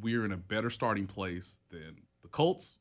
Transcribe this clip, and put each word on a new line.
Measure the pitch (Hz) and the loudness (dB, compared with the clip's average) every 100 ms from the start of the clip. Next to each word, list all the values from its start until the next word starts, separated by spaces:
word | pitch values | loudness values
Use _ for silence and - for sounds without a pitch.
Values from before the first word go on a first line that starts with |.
We're | 113 117 | 0 2
in | 107 | 0
a | 92 | -2
better | 90 110 113 | -2 0 0
starting | 117 123 104 95 | 2 2 2 0
place | 101 95 87 92 - _ | -2 -4 -4 -8 -16 _
than | 85 80 73 - _ | -16 -14 -16 -20 _
the | - | -6
Colts, | - 160 190 - - | 4 4 4 -4 -14